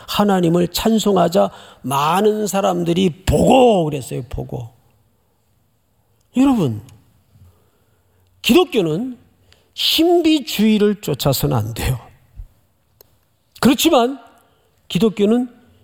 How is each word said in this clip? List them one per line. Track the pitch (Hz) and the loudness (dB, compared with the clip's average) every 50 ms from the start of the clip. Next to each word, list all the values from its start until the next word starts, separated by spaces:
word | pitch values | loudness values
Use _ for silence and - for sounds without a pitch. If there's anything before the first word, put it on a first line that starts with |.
| - - | -14 -4
하나님을 | - - 208 202 190 185 175 165 165 175 175 175 | -2 0 2 2 2 2 2 2 2 0 0 -2
찬송하자 | - - - 220 226 214 - 208 196 180 170 170 170 202 196 190 - - - - - _ | -4 -2 0 0 0 0 0 0 2 2 0 2 2 0 0 0 -4 -10 -20 -20 -20 _
많은 | - 127 139 139 147 156 175 196 220 208 214 214 214 | -8 -6 -4 -2 -2 0 0 2 2 2 0 0 -4
사람들이 | 196 - 196 196 196 180 175 170 165 170 185 190 180 - - - | -4 -2 -2 -2 -2 -2 -2 -2 -2 0 0 0 0 -2 -2 -2
보고 | - - - 180 - 247 262 247 240 214 180 160 | -2 0 2 4 4 4 6 6 4 4 2 0
그랬어요, | 151 147 139 117 - 139 139 123 - | -2 -4 -8 -10 -10 -10 -10 -10 -10
보고. | - 135 131 131 135 127 117 113 _ _ _ _ _ _ _ _ _ _ _ _ _ _ _ _ _ _ _ _ _ _ _ _ _ _ _ _ _ _ _ _ _ | -10 -12 -10 -10 -12 -12 -12 -16 _ _ _ _ _ _ _ _ _ _ _ _ _ _ _ _ _ _ _ _ _ _ _ _ _ _ _ _ _ _ _ _ _
여러분, | 247 269 285 254 220 160 123 110 101 - - - - _ _ _ _ _ _ _ _ - - _ _ _ _ _ _ _ _ _ _ _ _ _ _ _ _ _ _ | 0 2 2 2 2 0 -2 -4 -6 -12 -16 -20 -20 _ _ _ _ _ _ _ _ -20 -20 _ _ _ _ _ _ _ _ _ _ _ _ _ _ _ _ _ _
기독교는 | - - 247 349 370 - - 226 175 160 151 180 247 262 240 - _ _ _ _ _ _ _ _ _ _ _ | 0 2 2 2 2 2 0 -2 -2 -2 -2 -4 -6 -8 -12 -14 _ _ _ _ _ _ _ _ _ _ _
신비주의를 | - - - - - 320 359 349 349 320 320 311 294 233 - - - 208 220 214 202 208 208 202 - | -6 -4 -2 0 0 2 2 2 2 2 2 0 0 -2 -4 -2 0 2 2 4 2 2 0 0 -2
쫓아서는 | - 160 143 - - 143 135 - - 143 143 | -6 -6 -6 -2 -2 -2 0 0 -2 -2 -2
안 | 117 110 110 113 | -2 -4 -6 -6
돼요. | - - 127 131 113 - - - _ _ _ _ - - - _ _ _ _ _ _ _ _ _ _ _ _ _ _ _ _ _ _ _ _ _ - - | -4 -4 -4 -4 -4 -8 -16 -20 _ _ _ _ -20 -20 -20 _ _ _ _ _ _ _ _ _ _ _ _ _ _ _ _ _ _ _ _ _ 0 2
그렇지만 | 226 285 - - 330 330 247 233 254 277 - - _ _ _ _ _ _ _ _ _ _ _ _ - | 2 2 2 2 2 2 2 2 0 -2 -8 -16 _ _ _ _ _ _ _ _ _ _ _ _ -8
기독교는 | - 175 220 220 - - 202 208 233 247 247 247 - _ _ _ _ _ | -2 0 0 0 0 0 0 2 2 0 -2 -4 -10 _ _ _ _ _